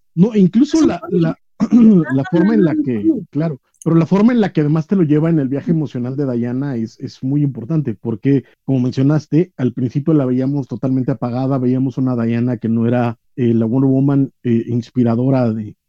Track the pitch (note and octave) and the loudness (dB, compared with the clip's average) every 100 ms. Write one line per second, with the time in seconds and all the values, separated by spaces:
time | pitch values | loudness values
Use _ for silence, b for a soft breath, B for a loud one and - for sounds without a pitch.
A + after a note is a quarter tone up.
0 | _ D#3+ A3+ G#3+ F#3 A3+ D4 D#4+ C#4+ F3 | _ 0 2 4 2 2 2 2 0 -2
1 | - F3+ E3 - _ - A3 A#3 A3 F#3 | -4 -2 0 -4 _ -6 2 6 6 6
2 | D3+ C3+ - A#3 G3+ A3+ D#4+ D#4 C#4 A3 | 2 -2 0 2 2 2 2 0 -2 -2
3 | D#4+ B3 E3+ C#3+ E3 C3 _ _ D3+ E3+ | 0 -2 -4 -4 -4 -6 _ _ 0 2
4 | D#3+ G3 A3+ B3 F#3+ E3 D3 D#3+ - G3+ | 2 2 4 2 0 0 0 0 0 0
5 | D3 D3+ E3 D#3+ C3 C#3 E3+ D#3+ C3 B2+ | 2 2 2 0 0 -2 -2 -2 -2 -6
6 | B2 C3+ C3+ A#2+ A#2+ B2+ C#3+ A#2 A2 - | -6 -4 -4 -4 -4 -4 -4 -6 -8 -10
7 | C3 - C3+ D3 C#3+ A#2+ A2+ D#3+ A#2+ G#2+ | -14 -8 -4 -2 -2 -4 -4 -4 -4 -6
8 | A#2 A2 C#3 C#3 b _ - C3 B2 C3+ | -8 -4 0 0 b _ -4 -2 -2 0
9 | C#3 D3+ - D3 F3+ - B2+ B2 B2 C#3+ | 0 0 0 0 0 -4 -4 -4 -4 -4
10 | D#3 D3+ B2+ B2+ C3+ C#3+ B2+ A#2 C3 C3 | 0 0 0 -2 -2 -4 -6 -6 -2 -2
11 | B2+ B2+ B2 A#2+ C3 C3+ B2+ B2+ C3+ C3+ | -2 -4 -4 -4 -2 -2 0 0 -2 -2
12 | C3 A#2+ A#2 A#2 B2 A#2 A2+ A2+ A#2 B2 | -2 -2 -2 0 -2 -2 -2 0 0 0
13 | A#2+ - _ - A#2+ A2+ A2+ C3 C3+ C3 | -2 -6 _ -2 0 2 0 2 2 2
14 | C#3 C#3 C3+ - B2 A#2 A#2+ A#2+ - B2+ | 2 2 -2 -4 -2 -2 0 -6 -4 0
15 | A#2 A2+ C3 C3 A#2 A2 G#2+ - | 0 0 0 0 0 -4 -8 -16